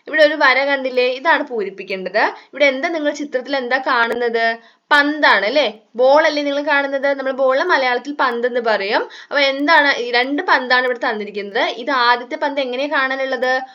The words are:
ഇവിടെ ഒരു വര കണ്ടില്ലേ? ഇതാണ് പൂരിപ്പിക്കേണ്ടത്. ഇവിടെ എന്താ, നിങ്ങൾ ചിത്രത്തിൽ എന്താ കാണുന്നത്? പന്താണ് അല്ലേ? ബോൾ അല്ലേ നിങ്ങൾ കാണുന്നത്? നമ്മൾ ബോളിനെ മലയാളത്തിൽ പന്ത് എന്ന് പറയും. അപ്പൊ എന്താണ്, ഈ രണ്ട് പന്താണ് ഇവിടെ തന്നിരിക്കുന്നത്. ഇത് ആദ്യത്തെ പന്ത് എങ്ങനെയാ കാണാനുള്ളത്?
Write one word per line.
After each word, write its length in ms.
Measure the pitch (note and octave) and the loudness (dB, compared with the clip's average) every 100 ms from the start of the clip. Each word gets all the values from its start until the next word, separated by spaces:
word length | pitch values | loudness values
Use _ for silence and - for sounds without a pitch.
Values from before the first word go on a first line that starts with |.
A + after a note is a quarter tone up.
| - | -4
ഇവിടെ 160 | D#4 | 4
ഒരു 120 | D4+ | 4
വര 300 | D4+ C#4+ B3+ | 4 2 4
കണ്ടില്ലേ? 440 | C#4 C#4 C4 B3+ B3 | 2 -2 -2 0 0
ഇതാണ് 400 | B3+ D4+ D4 D4 | 0 2 0 0
പൂരിപ്പിക്കേണ്ടത്. 720 | A#3+ G3 F#3+ G3+ F#3+ F#3 G3+ C#4+ - - | -6 -6 -8 -8 -8 -4 -2 -2 -2 -12
ഇവിടെ 180 | C4 | 0
എന്താ, 240 | C#4+ C4 E4 | 0 2 -2
നിങ്ങൾ 240 | E4 D4 | -2 -4
ചിത്രത്തിൽ 440 | D4 C#4+ C4 B3+ C#4 | -4 -4 -6 -4 -4
എന്താ 220 | A#3+ C4 | -2 -2
കാണുന്നത്? 800 | C#4+ B3 A#3 A#3+ A#3+ A3+ A3+ A3+ - _ - | 0 0 0 0 -2 0 -2 -2 -10 _ 0
പന്താണ് 560 | D4 C#4+ D4+ C#4 G#3+ G3 | 2 2 2 4 4 2
അല്ലേ? 340 | C#4+ B3 G#3+ _ A3 | 0 0 -2 _ 0
ബോൾ 300 | B3+ C#4+ D#4+ | 4 6 4
അല്ലേ 160 | D4 | 0
നിങ്ങൾ 200 | C#4+ C#4 | -2 -2
കാണുന്നത്? 560 | D4 C#4+ C#4 C#4 C#4 C#4 | 0 0 0 -2 -2 -2
നമ്മൾ 140 | C4+ | -4
ബോളിനെ 320 | C4 C4+ C#4 | 0 2 2
മലയാളത്തിൽ 520 | F4+ D#4+ B3+ B3 C4 D4 | 2 0 0 -2 -4 -2
പന്ത് 260 | C4+ A#3 B3 | -2 -2 -2
എന്ന് 140 | A#3+ | -2
പറയും. 420 | A3+ G#3 G3 C4 A#4 - - | 0 0 0 -2 -2 -10 -6
അപ്പൊ 120 | C#4 | 0
എന്താണ്, 580 | C#4 C4+ D4 D#4+ C#4+ B3 | 0 0 4 4 4 0
ഈ 140 | A#3+ | 0
രണ്ട് 320 | A#3+ B3+ D4 | -2 0 -2
പന്താണ് 420 | F#4 D4+ B3+ B3+ B3+ | 0 0 2 0 0
ഇവിടെ 140 | B3 C4+ | -2 -4
തന്നിരിക്കുന്നത്. 520 | G#3+ G#3 G3+ G3+ G3+ | -4 -6 -8 -6 -2
ഇത് 280 | E4 B3+ B3 | -2 -4 -4
ആദ്യത്തെ 460 | C4+ A#3+ A#3+ B3 D#4 | 0 2 2 -2 -6
പന്ത് 240 | D4+ C#4 | -4 -2
എങ്ങനെയാ 280 | C4 B3 C#4+ | -4 -4 -2
കാണാനുള്ളത്? 720 | D4 C4 C4+ C4+ B3+ B3+ C4 C4 | -2 -2 -2 -4 -2 0 -2 -4